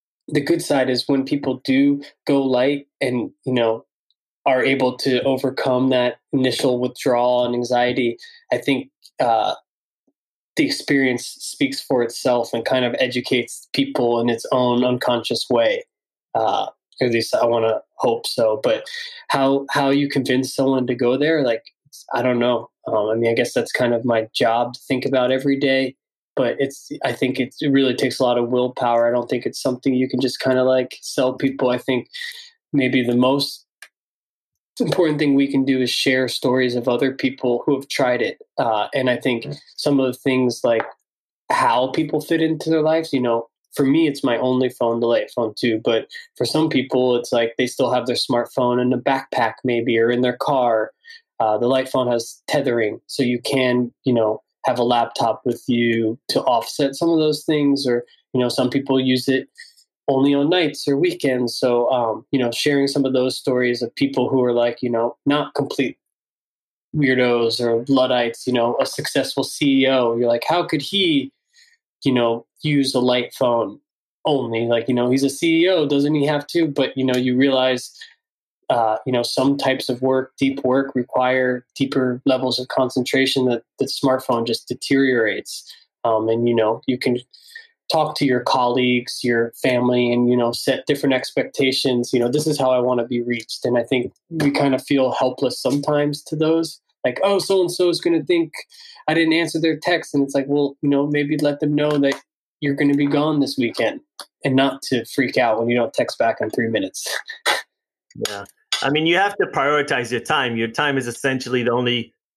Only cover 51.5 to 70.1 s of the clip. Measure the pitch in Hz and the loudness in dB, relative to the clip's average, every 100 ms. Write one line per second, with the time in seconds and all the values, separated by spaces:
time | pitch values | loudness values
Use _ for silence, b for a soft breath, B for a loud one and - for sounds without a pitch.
51.5 | 107 120 131 131 131 123 120 - - - | 0 2 0 0 -2 0 -2 -4 -14 -4
52.5 | 147 131 117 107 - _ - 123 123 - | -2 0 0 -2 -4 _ -4 -2 -2 -2
53.5 | 135 127 123 120 - - 120 110 110 - | 0 2 2 0 -4 0 2 2 -2 -8
54.5 | _ 131 123 120 120 117 - 117 110 123 | _ -4 0 0 0 0 -2 -2 -2 -4
55.5 | 117 - 120 117 113 110 120 - - - | -4 -2 0 0 0 -2 -4 -4 -2 2
56.5 | 120 - - 139 139 170 165 156 151 - | 0 0 -2 -2 0 0 2 2 0 -2
57.5 | 151 143 135 127 120 b b _ 127 123 | 0 2 2 0 -2 b b _ -2 0
58.5 | 131 127 139 135 131 131 127 127 131 135 | 0 0 -2 0 0 2 0 0 -2 -2
59.5 | B B B B _ - 135 139 139 147 | B B B B _ -2 2 4 4 2
60.5 | 180 156 - - 139 175 - 139 127 120 | 2 0 -2 -2 0 0 0 0 0 -2
61.5 | - 127 120 120 127 117 110 - 139 120 | -2 0 2 2 0 0 -4 -4 -2 0
62.5 | 117 151 143 139 143 135 131 131 131 - | 0 0 2 0 0 0 0 0 -2 -2
63.5 | 127 123 120 117 - 139 135 123 131 123 | 0 0 -2 -4 -2 -2 0 0 2 2
64.5 | 120 120 113 123 117 117 - - 147 143 | 2 0 -2 -4 -2 -2 -2 -2 0 -2
65.5 | - 135 - 135 - _ _ _ _ _ | -4 -4 -2 -4 -4 _ _ _ _ _
66.5 | _ _ _ _ 156 139 127 123 120 117 | _ _ _ _ 0 2 2 2 2 0
67.5 | 113 120 117 123 135 127 123 117 - - | 0 0 0 2 2 4 2 0 -4 -2
68.5 | 123 117 123 131 - 151 147 131 - 135 | 0 2 0 -2 -4 -4 -4 -2 -4 -6
69.5 | - 147 135 131 131 120 | -2 2 4 4 2 2